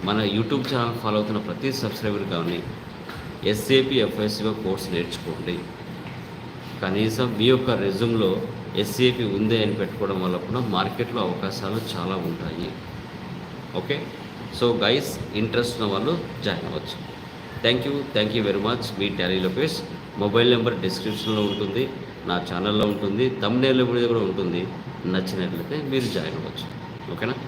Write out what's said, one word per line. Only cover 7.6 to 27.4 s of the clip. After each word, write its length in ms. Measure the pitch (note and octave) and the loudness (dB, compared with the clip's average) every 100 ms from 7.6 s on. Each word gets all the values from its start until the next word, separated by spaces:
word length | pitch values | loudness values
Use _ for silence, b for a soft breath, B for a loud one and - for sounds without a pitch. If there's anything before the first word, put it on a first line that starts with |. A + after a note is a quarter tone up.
| B2+ G#2+ G2 | 4 2 2
రెజ్యూమ్‌లో 440 | F#2+ A#2 A2+ G2 F#2+ - - - - | 2 2 4 4 2 -2 -6 -4 -2
ఎస్ఏపీ 400 | G#2 - B2+ A#2+ A2 G2 | 0 4 4 4 0 2
ఉంది 200 | G#2+ A2+ | 4 4
అని 120 | G#2 F#2 | 4 2
పెట్టుకోవడం 400 | F#2 - G2 F#2+ F#2 | -2 -2 -2 0 2
వల్ల 120 | F2+ | 0
కూడా 240 | F#2 A#2 A#2+ F#2 | -2 -2 0 2
మార్కెట్లో 460 | G2 - A2+ A#2 F2+ | 0 0 -2 0 0
అవకాశాలు 540 | F2 F#2+ - G2 A2 A2 F2+ | 0 -4 -4 -2 -2 -2 -4
చాలా 200 | F2 F#2+ E2 | -2 -2 -2
ఉంటాయి. 400 | E2 E2+ D#2+ F2 - - - - - - - - - - F2+ | -4 -4 -4 -6 -6 -10 -12 -12 -12 -10 -10 -10 -12 -8 -6
ఓకే, 180 | - C#3 A#2 - - - - - | -4 -4 -4 -10 -12 -10 -10 2
so 100 | A#2+ G#2+ | 2 4
గైస్, 280 | G2+ C3+ - - - G#2 | 4 2 0 -6 -4 0
ఇంట్రెస్ట్ 400 | A2 A#2 A#2 - | 0 2 0 0
ఉన్న 80 | G#2+ | 0
వాళ్ళు 200 | G2 B2 E3+ - - G#2 | 0 0 0 -2 -4 -2
జాయిన్ 220 | E2+ F2+ | -2 -4
అవ్వచ్చు. 260 | - - - - - - - - - A#2 | -6 -6 -10 -10 -12 -12 -14 -12 0 2
Thank 160 | B2+ C3+ | 2 2
you, 80 | C#3+ C3+ G#2+ | -2 0 2
thank 160 | G#2+ A2+ | 2 2
you 80 | G2+ | 2
very 140 | G2 G#2 | 2 2
much. 160 | B2 - G2 | 0 -2 -2
మీ 100 | G2+ F#2 | -2 0
టాలీ 200 | F2+ F#2+ F#2 | 2 2 2
లోకేష్. 300 | F#2 D#3 - - - - - | 2 0 0 -6 -10 -10 -2
మొబైల్ 280 | G#2 A2 A#2+ A#2+ | 2 6 6 6
నెంబర్ 220 | A#2 G2 F#2 | 4 2 -2
డిస్క్రిప్షన్లో 560 | - A2 G#2 G#2+ G#2+ G#2 | -2 -4 -2 0 2 2
ఉంటుంది, 320 | G2 G2+ G#2 C3+ - - - F2 | 0 -2 0 -2 -4 -12 -10 -2
నా 60 | F2+ - | -2 0
ఛానల్లో 360 | F2+ G2+ G#2+ G#2 | -2 2 2 2
ఉంటుంది, 320 | G2+ G2+ G#2 C3 B2 | 2 0 2 2 2
థంబ్‌నెయిల్ 400 | G#2 B2 C3+ B2+ A#2+ | 2 4 6 6 4
మీద 120 | A#2+ A#2+ | 4 4
కూడా 80 | A#2 | 4
ఉంటుంది. 420 | F#2+ F#2 F2+ F2 F#2 - - - F2 | 2 0 0 0 -2 -6 -10 -6 0
నచ్చినట్లయితే 640 | F#2+ F#2 F#2+ F2+ E2+ F2 D3 C#3+ | 0 0 -2 -2 -2 -4 -4 0
మీరు 160 | C3+ A#2 F#2 | 0 2 0
జాయిన్ 200 | D#2+ - | -2 -4
అవ్వచ్చు. 260 | - - - - - - - | -6 -8 -8 -10 -12 -10 -8
ఓకేనా? 220 | F2 A2+ C3+ | -4 -4 -4